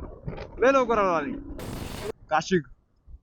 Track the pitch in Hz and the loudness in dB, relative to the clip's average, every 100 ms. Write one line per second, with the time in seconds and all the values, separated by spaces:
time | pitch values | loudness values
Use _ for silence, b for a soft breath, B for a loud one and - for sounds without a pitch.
0 | - - - - - - 240 277 233 220 | -8 -10 -10 -10 -10 2 6 6 4 2
1 | 196 165 139 - - - - - - - | 4 2 0 -6 -8 -10 -8 -8 -8 -8
2 | - - - 156 - 185 143 - _ _ | -8 -10 0 0 2 0 0 -16 _ _
3 | - - | -20 -20